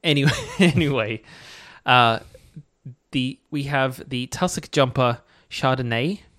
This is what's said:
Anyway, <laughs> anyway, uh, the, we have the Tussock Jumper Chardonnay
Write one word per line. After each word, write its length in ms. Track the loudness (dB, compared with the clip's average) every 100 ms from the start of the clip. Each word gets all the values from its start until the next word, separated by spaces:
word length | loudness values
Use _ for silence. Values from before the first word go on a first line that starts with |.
Anyway, 280 | 0 2 2 0
<laughs> 140 | -8 2
anyway, 640 | 4 4 0 -2 -4 -6 -12 -20 -20 -20 -20 -10
uh, 360 | 4 6 6 2 -6 -20 _ -20 -20 _ -20 -20 _
the, 260 | -4 -4 -8 _
we 140 | -8
have 440 | -4 -2 -2 -4 -8
the 180 | -8 -8
Tussock 420 | -4 -4 -4 -4
Jumper 480 | 0 0 2 0 0 _ _ _
Chardonnay 720 | -4 -2 0 -2 -2 -2 -4 _